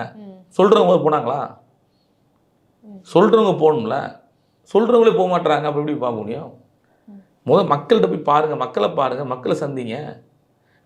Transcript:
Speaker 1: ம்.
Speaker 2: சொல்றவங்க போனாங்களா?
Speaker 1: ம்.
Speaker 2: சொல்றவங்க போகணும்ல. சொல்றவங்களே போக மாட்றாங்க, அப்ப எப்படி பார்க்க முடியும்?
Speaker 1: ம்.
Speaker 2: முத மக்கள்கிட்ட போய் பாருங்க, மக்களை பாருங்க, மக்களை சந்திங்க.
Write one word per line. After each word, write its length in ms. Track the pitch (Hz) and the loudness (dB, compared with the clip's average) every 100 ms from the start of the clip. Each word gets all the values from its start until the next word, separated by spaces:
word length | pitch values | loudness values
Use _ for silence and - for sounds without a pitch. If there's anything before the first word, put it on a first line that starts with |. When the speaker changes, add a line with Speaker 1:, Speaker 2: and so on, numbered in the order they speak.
| 117 - | -10 -14
Speaker 1:
ம். 200 | 196 190 _ - | -20 -20 _ 0
Speaker 2:
சொல்றவங்க 400 | 196 214 175 175 | 4 4 4 2
போனாங்களா? 420 | 147 151 117 139 117 - _ _ _ _ _ _ _ _ _ _ _ _ | 2 -2 -2 -6 -8 -14 _ _ _ _ _ _ _ _ _ _ _ _
Speaker 1:
ம். 200 | 214 196 - | -20 -20 0
Speaker 2:
சொல்றவங்க 400 | 165 208 220 196 147 | 4 4 4 2 2
போகணும்ல. 420 | 156 143 107 135 - - _ _ _ _ _ | 2 2 -2 -6 -8 -14 _ _ _ _ _
சொல்றவங்களே 440 | 196 226 247 226 175 | 0 2 4 4 2
போக 120 | 185 | 0
மாட்றாங்க, 400 | 175 156 147 147 | 0 0 0 -2
அப்ப 100 | 147 | -4
எப்படி 180 | 151 147 | -4 -4
பார்க்க 240 | 123 113 | -4 -6
முடியும்? 280 | 104 127 143 - _ _ _ _ - | -8 -10 -12 -20 _ _ _ _ -20
Speaker 1:
ம். 140 | 202 _ _ - | -20 _ _ 0
Speaker 2:
முத 140 | 151 | 2
மக்கள்கிட்ட 440 | 170 143 143 226 185 | 2 -2 2 2 2
போய் 220 | 165 147 | 0 0
பாருங்க, 240 | 147 156 143 | 0 0 -4
மக்களை 340 | 127 208 202 | -6 -2 -2
பாருங்க, 360 | 131 131 123 139 | -2 -2 -4 -6
மக்களை 320 | 127 - 170 | -6 -4 -4
சந்திங்க. 400 | 143 135 117 123 147 - _ _ _ _ _ _ | -4 -8 -8 -10 -12 -16 _ _ _ _ _ _